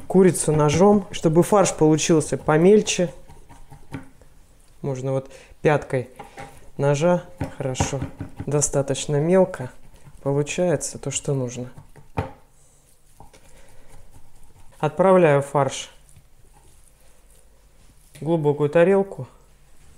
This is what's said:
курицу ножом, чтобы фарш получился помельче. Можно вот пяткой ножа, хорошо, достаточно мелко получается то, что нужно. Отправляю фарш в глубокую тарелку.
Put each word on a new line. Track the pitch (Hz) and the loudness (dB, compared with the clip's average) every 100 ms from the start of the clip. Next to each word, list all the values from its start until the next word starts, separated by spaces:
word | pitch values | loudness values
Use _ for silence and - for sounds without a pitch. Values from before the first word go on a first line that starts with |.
| - | 0
курицу | 185 190 156 - | 4 4 4 0
ножом, | 151 147 147 202 208 190 | 2 2 4 4 4 0
чтобы | - 170 156 | -4 0 2
фарш | 170 208 180 | 4 4 2
получился | - 156 156 - 165 151 139 | 2 2 2 2 0 0 -4
помельче. | - 156 180 214 208 - 175 - - - - - - 147 - 269 - - - - - _ _ - | 0 4 6 6 4 -2 -4 -6 -20 -20 -20 -20 -20 -20 -16 -16 -16 -20 -20 -20 -20 _ _ -12
Можно | 139 127 131 | -8 -6 -4
вот | 135 131 - - - | -6 -6 -14 -20 -4
пяткой | 160 143 - 135 120 - - - - - - - | 0 0 0 -6 -6 -12 -20 -20 -20 -20 -16 -2
ножа, | 139 143 170 175 - - 139 - | 0 2 2 0 -2 -12 -10 -8
хорошо, | 135 127 - 135 131 - - - - | -6 -4 -4 -6 -8 -12 -14 -12 -4
достаточно | 143 139 143 139 135 - 147 | -2 0 -2 -2 -4 -4 -2
мелко | 160 190 185 - 127 - - - - - | 2 4 2 -2 -12 -14 -20 -20 -20 -10
получается | 139 139 147 - 180 147 - - | -4 -2 -2 -2 0 -2 -4 -10
то, | - | -8
что | - - | -6 -4
нужно. | 139 123 123 123 - - - - - - - _ _ - _ _ _ _ - - - - - - - - - - - - - - - - - | -4 -4 -8 -14 -16 -20 -20 -12 -10 -10 -12 _ _ -20 _ _ _ _ -20 -20 -20 -20 -20 -20 -20 -20 -20 -20 -20 -20 -18 -20 -20 -20 -6
Отправляю | 151 - 185 185 170 143 | -4 0 4 6 6 4
фарш | 139 147 135 - - - - - - - - _ - - - _ - - _ - - _ _ _ - _ _ - | 0 -2 -2 -4 -12 -18 -20 -20 -20 -20 -20 _ -20 -20 -20 _ -20 -20 _ -20 -20 _ _ _ -20 _ _ -10
в | |
глубокую | 143 170 151 143 147 | -4 0 0 0 0
тарелку. | 170 170 196 196 - 127 - _ _ _ - - | 4 4 4 0 -8 -16 -20 _ _ _ -20 -20